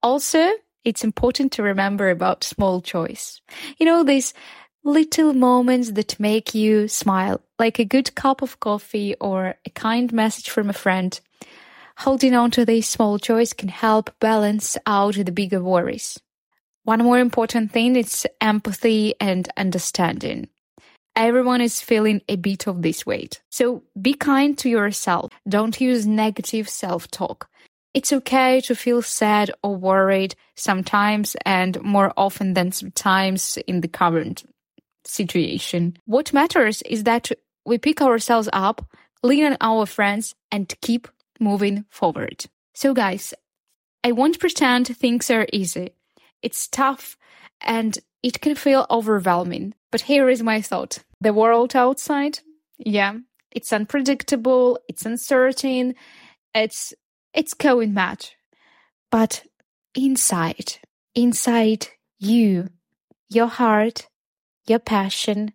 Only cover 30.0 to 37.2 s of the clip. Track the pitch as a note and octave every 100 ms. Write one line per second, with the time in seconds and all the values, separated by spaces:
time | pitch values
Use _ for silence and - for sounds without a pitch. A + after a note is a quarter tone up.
30 | F#3+ F#3+ F#3+ - _ - - F#3+ F#3+ G#3
31 | G#3 G#3+ G#3 - - F#3+ F#3 F#3 - G3+
32 | G3 - G3 - G3 F#3 F3+ F#3+ F#3+ -
33 | G3+ F#3+ F#3+ F#3+ - - - F3+ E3+ -
34 | F3 E3 D#3+ F3+ - _ _ _ _ _
35 | - - F#3+ F3+ D#3+ - - F3+ E3+ E3+
36 | - A#3 D4+ C#4+ E4 F4+ A3+ A3 - A3+
37 | G#3+ A#3